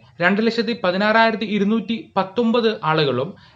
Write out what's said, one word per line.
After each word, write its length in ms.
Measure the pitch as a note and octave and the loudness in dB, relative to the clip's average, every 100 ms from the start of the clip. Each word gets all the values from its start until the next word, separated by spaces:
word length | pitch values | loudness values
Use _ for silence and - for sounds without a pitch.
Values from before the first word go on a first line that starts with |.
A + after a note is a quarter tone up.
| - - | -10 -2
രണ്ട് 240 | F3 G3 A3+ | 0 2 0
ലക്ഷത്തി 340 | A#3 A3+ A#3+ | -2 -2 -2
പതിനാറായിരത്തി 640 | F#3 F3+ G#3 A3 A3+ G#3+ G#3 | -2 0 2 4 2 0 -4
ഇരുന്നൂറ്റി 640 | G#3 G3 A3+ - A3+ - | -2 0 0 -2 -6 -6
പത്തൊമ്പത് 680 | - F#3+ - A#3 A#3+ A3+ G#3+ | -4 -4 -2 0 2 0 0
ആളുകളും, 460 | D#3 D#3 D3 B2 D3+ - - | 0 2 2 0 -4 -10 -20